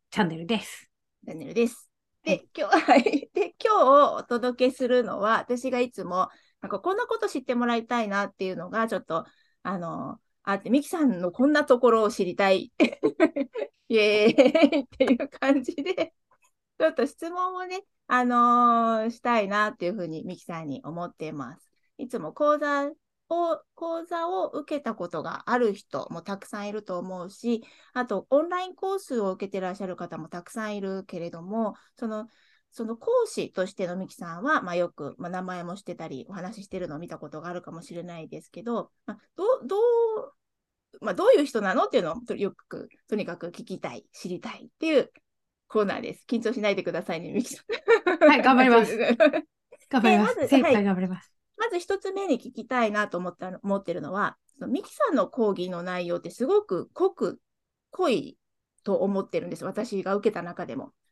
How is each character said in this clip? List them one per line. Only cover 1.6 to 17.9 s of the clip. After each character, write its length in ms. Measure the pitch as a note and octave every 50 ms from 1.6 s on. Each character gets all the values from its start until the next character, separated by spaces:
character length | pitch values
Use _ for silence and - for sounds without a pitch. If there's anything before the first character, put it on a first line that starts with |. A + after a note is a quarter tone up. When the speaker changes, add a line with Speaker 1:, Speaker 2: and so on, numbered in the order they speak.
| A#3 A#3
Speaker 2:
す。 220 | - - - _ _ _ _ _ _ _ -
で、 80 | D#4+ C#4+
Speaker 1:
は 40 |
い。 120 | - - _ -
Speaker 2:
今 120 | E4+ C#4 -
日、 120 | G4 E4
<laughs> 0 |
は 160 | - - B3
い。 340 | C4+ A#3+ - - C#4 - - -
で、 200 | F4 F4+ E4+ - - -
今 120 | A4 G#4+
日 400 | G4 D4+ B3+ C#4 D4 C#4+ B3 -
お 80 | G#2 -
届 480 | - A#3+ A#3 A3+ B3 B3 - B3+ C4
け 40 | B3+
す 120 | - C4 A3+
る 160 | B3 B3 A#3
の 160 | G3 - -
は、 180 | G3 G#3+ A3+ G3
私 320 | - - B3 A#3+ B3 C4
が 100 | B3 B3
い 100 | B3+ A#3+
つ 140 | - - F3+
も、 240 | F3 F3+ F#3 F#3 - - _ _ _ _ _ -
な 60 | G3+
ん 20 |
か、 100 | G#3 F#3+
こ 140 | - F4 G4
ん 20 |
な 100 | G#4+ A#4
こ 120 | A#4 A4+ A4
と 100 | G#4+ F#4+
知 120 | - C#4+
っ 40 | B3+
て 100 | - B3
も 120 | A#3+ A#3+
ら 100 | A#3+ A#3
い 100 | A#3 A3+
た 160 | - B3 A#3+ A3+
い 60 | G#3
な 160 | G3 G3+ G3+
っ 100 | G3 -
て 120 | - F#3+
い 40 | F#3
う 60 | F#3
の 140 | E3 E3+ F3+
が、 180 | F#3 A3 A3+ A3+
ち 80 | G3+
ょ 40 | F#3
っ 40 | -
と、 220 | - D#3+ E3 - - _ _ _ _ _ _ -
あ 160 | F3 G3 F3+
の、 400 | E3+ E3 D#3 - - - - - _ _ _ _ -
あ 120 | - G3
っ 80 | G3 -
て、 80 | -
ミ 100 | A3+ D4
キ 80 | C#4+ -
さ 160 | - E4+ D4+
ん 160 | B3+ F#3 F3
の 100 | F#3 F3+
こ 160 | F3 - B3+
ん 60 | D4 D4+
な 120 | D4 D4
と 140 | - B3+ A#3+
こ 120 | B3+ A#3+ A#3
ろ 100 | A3+ G#3+
を 80 | G#3
知 140 | A3+ - A#3+
り 100 | F3+ A#3+
た 160 | - G3 G3
い。 220 | G3 F#3+ - - _
<laughs> 1120 | - C#4 A#3+ - - - D4 D4+ - D#4+ D4 - C#4+ C#4 - - A#4+ - - _ _ _ -
イ 80 | A3+
エ 300 | A3 G#3 G#3+ G#3 G#3+ G#3
ー 500 | A#3 - - B3+ B3+ C#4+ E4 E4 C#4+ E4
イ 40 | C#4+
っ 60 | B3+
て 180 | - - - C4+
い 100 | B3 C4
う 140 | A#3+ C#4+ -
感 340 | - - - C4 C#4 C#4 B3
じ 120 | - -
で、 400 | - C#4+ F4+ F#4 - - - _ _ _ _ _ _ _ _ _ _ _ _ _ -
ち 60 | D#4
ょ 40 | D#4+
っ 60 | -
と 120 | - A#3
質 220 | C#4+ - - E4 E4+
問 260 | F4 F4+ F4+ F#4 F#4
を 120 | F4+ F#4
ね、 180 | F4+ F#4 F#4+ G4 _